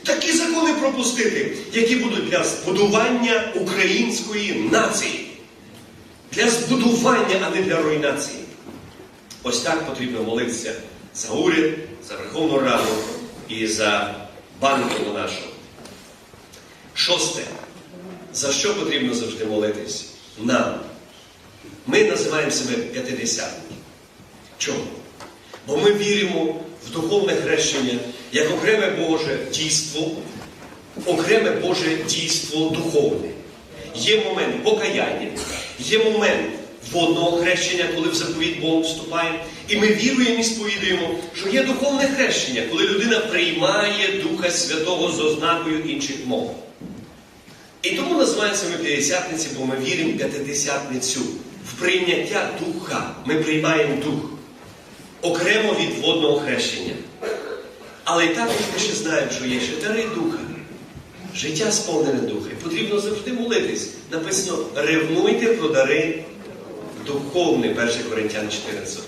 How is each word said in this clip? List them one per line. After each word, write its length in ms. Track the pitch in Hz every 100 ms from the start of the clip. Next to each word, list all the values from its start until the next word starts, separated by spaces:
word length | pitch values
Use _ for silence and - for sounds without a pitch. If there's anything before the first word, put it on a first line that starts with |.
такі 280 | - 320 330
закони 420 | 320 330 330 320
пропустити, 840 | 302 269 254 233 - 220 - - - -
які 220 | 226 233 254
будуть 340 | - 202 160
для 140 | 175
збудування 1080 | - - 180 196 208 214 247 247 240 233 233 180
української 960 | 185 190 185 214 233 214 - 208 202 165 -
нації. 560 | 226 - - - - - - - - - - - - - - -
Для 180 | - 240
збудування, 960 | - - 254 233 233 254 233 202 190 185
а 80 | 165
не 60 |
для 200 | 190 170
руйнації. 580 | 151 151 143 - - - - - - - - - - - - -
Ось 160 | 123 -
так 280 | 170 160 147
потрібно 360 | 131 123 113
молитися 500 | 107 117 123 - - - - - - -
за 180 | -
уряд, 400 | 135 180 160 156 156 - - -
за 80 | -
Верховну 440 | - 156 156 139
Раду 340 | 131 117 113 107 110 120 - - -
і 180 | 113 110
за 480 | 107 107 101 101 - - - - -
банку 520 | 135 135 117 110 104
нашу. 280 | 101 92 95 - - - - - - - - - - - - - - -
Шосте. 480 | - - - - - - - - - - - - - -
За 180 | - 139
що 240 | 139 208 -
потрібно 380 | 156 143 123
завжди 320 | 117 110 107 110
молитись? 600 | 107 104 104 - - - - - -
Нам. 400 | 117 123 - - - - - - - - - - - - -
Ми 160 | 180
називаємо 480 | 214 208 156 156 -
себе 260 | - 127 117
п'ятидесятники. 1000 | - 127 123 123 117 113 98 - - - - - - - - - - -
Чому? 260 | - - - - - - - - - - -
Бо 100 | 147
ми 160 | 202
віримо 640 | 202 202 208 185 165 160 160 - - -
в 40 |
духовне 440 | 165 160 202 196 156
хрещення 640 | - 151 - 139 127 120 - - -
як 200 | 147 156
окреме 380 | - 208 214 190
Боже 480 | 165 160 160 143 131 -
дійство, 580 | - 156 - - 151 160 - - - - - - - - - -
окреме 460 | 160 - 220 185
Боже 460 | - 180 175 160 160 -
дійство 600 | 160 160 - - 151 160
духовне. 600 | - 165 147 143 - - - - - - - - -
Є 280 | - 214
момент 400 | 196 185 135 123
покаяння, 680 | 208 214 - - - - - - - - - -
є 200 | 123 220
момент 500 | 220 214 202 - - - - - -
водного 400 | 170 165 165 170
хрещення, 540 | 170 175 180 - 175 165 165
коли 140 | 165
в 60 | -
заповіт 460 | 160 156 170 147
Бог 200 | 160 165
вступає. 640 | 160 160 - 165 165 160 - - -
І 80 | 208
ми 100 | 214
віруємо 520 | 208 247 262 247 233
і 40 |
сповідуємо, 720 | 226 220 208 202 190 180 165 170 - -
що 140 | 196
є 140 | 262
духовне 440 | 262 262 277 277 277
хрещення, 560 | - 226 - - 233 -
коли 120 | 160 196
людина 320 | 208 233 220
приймає 1040 | - 175 170 156 180 202 208 196 196 196
Духа 280 | 160 160 175
Святого 600 | 170 - 160 160 175 175
з 80 | 156
ознакою 600 | 151 151 170 170 160 156
інших 360 | - 135 - 135 127
мов. 300 | 113 - - - - - - - - - - - - - -
І 80 | 180
тому 300 | - 349 330
називаємося 460 | 262 214 208 - 175
ми 60 | 165
п'ятдесятниці, 680 | 156 143 131 - 151 156 131 127
бо 60 | 131
ми 100 | 131 131
віримо 280 | 156 160
в 40 | -
п'ятидесятницю, 1000 | - 143 139 143 147 139 - 127 - 131 117 - - - -
в 100 | -
прийняття 720 | 175 185 175 160 - 202 - -
Духа. 560 | 165 - - - - - -
Ми 100 | 156
приймаємо 600 | 151 156 160 160 143 131
Дух. 300 | 147 - - - - - - - - - - - 170
Окремо 480 | 170 175 214 214
від 160 | 180 165 -
водного 380 | 160 165 147 139
хрещення. 540 | 139 123 - - - - - - - - - - - - - -
Але 220 | - 170 165
і 100 | 170
також 200 | 233 208 208
ми 60 | 185
ще 140 | 214
знаємо, 380 | - 160 151 131
що 140 | 135 127
є 140 | 127
ще 280 | 123 156 202
дари 160 | 226 226 170
Духа. 220 | 165 - - - - - - - - - 185 -
Життя 360 | 156 156 214
сповнене 480 | 202 - 156 139 127
Духа. 300 | - - -
І 120 | -
потрібно 360 | - 330 214 208
завжди 340 | 208 214 254
молитись. 560 | 240 233 202 - 208 - - -
Написано: 540 | 165 160 - 180 165 - 135
ревнуйте 720 | 160 160 156 170 202 - 233
про 220 | - 151
дари 540 | 135 131 151 160 160 - - - - - - - - -
духовні, 640 | 143 143 180 170 131 110
перше 300 | 107 117 - -
Коринтян 400 | 110 107 107 107
чотирнадцять. 540 | - - 104 92 -